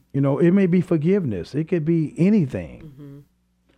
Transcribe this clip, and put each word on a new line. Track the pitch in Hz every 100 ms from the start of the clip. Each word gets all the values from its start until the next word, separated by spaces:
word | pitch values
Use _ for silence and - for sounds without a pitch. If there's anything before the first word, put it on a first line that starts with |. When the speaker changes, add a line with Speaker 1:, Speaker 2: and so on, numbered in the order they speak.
| _
Speaker 1:
You | 143
know, | 139 139
it | 170
may | 196 190
be | 185
forgiveness. | - 170 151 202 160 95 80 139
It | 156
could | 175 151
be | 170 151 -
anything. | 180 220 139 117 80 -
Speaker 2:
Mm-hmm. | 156 135 143 143 143 _ _ _ _